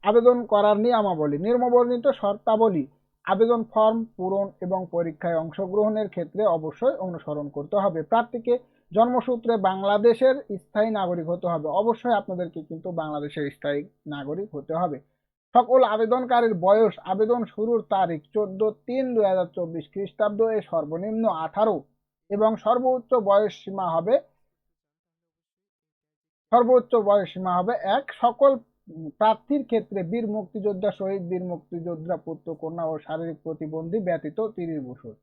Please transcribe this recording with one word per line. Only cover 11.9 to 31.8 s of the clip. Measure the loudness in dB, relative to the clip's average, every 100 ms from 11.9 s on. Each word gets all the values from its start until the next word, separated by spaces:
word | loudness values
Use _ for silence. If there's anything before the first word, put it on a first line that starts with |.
| 0 0 0
আপনাদেরকে | 0 -8 -8 -10
কিন্তু | -14 -12 -8
বাংলাদেশের | -6 -6 -6 -6 -6 -8
স্থায়ী | -6 -4 -4 -6 _ -12
নাগরিক | -10 -8 -8 -8
হতে | -12 -6
হবে। | -2 -2 -4 _ _ _ _ _
সকল | 2 4 4
আবেদনকারীর | 4 2 0 0 2 2 2 2
বয়স | 4 6 4 0 -6
আবেদন | -2 0 0
শুরুর | -2 -4 -2 -2 0
তারিখ | 0 0 -2 _
চোদ্দ | -4 -4 -2 -2 -4 -6
তিন | -4 -2
দুই | 0 2
হাজার | 2 -2 -4
চব্বিশ | -6 -8 -10
খ্রিস্টাব্দ | -8 -10 _ -2 0
এ | 0 0
সর্বনিম্ন | -2 -4 -4 -6 -6 -2 -2 -2
আঠারো | -6 0 0 0 -6 _ _ _ _
এবং | 0 0 2
সর্বোচ্চ | 0 2 2 0 0 0 4
বয়স | 4 2
সীমা | -4 -12 -6 -2
হবে, | -2 2 0 0 _ _ _ _ _ _ _ _ _ _ _ _ _ _ _ _ _ _ _ _ _ _
সর্বোচ্চ | 4 6 4 6 0
বয়স | 4 2 2
সীমা | -6 -2 0
হবে | 0 -2 0 -2
এক। | -2 -2
সকল | -2 4 4 4 _ _ -20 -14 -14 0
প্রার্থীর | 0 0 _ -4
ক্ষেত্রে | -2 -4 -2 -8
বীর | -4 -4 -4
মুক্তিযোদ্ধা, | -6 -8 -6 -4 -2 -4 -4
শহীদ | -6 -6 -4
বীর | -6
মুক্তিযোদ্ধা, | -6 -10 _ -10